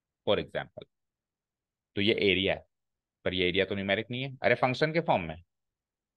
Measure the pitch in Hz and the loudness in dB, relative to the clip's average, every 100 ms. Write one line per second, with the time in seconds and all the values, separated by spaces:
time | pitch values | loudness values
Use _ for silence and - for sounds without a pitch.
0 | _ _ - 95 78 73 69 - - _ | _ _ -2 0 -2 -8 -8 -14 -20 _
1 | _ _ _ _ _ _ _ _ _ - | _ _ _ _ _ _ _ _ _ 0
2 | 101 107 101 92 95 78 - _ _ _ | 2 4 4 4 2 -2 -6 _ _ _
3 | _ _ 95 90 90 92 92 101 98 98 | _ _ -4 0 0 2 0 -2 -2 -2
4 | 110 123 135 131 - 123 131 127 156 160 | -2 -8 -8 -2 0 2 0 0 -2 0
5 | 160 123 82 80 - _ _ _ _ _ | 0 0 -2 -10 -16 _ _ _ _ _
6 | _ | _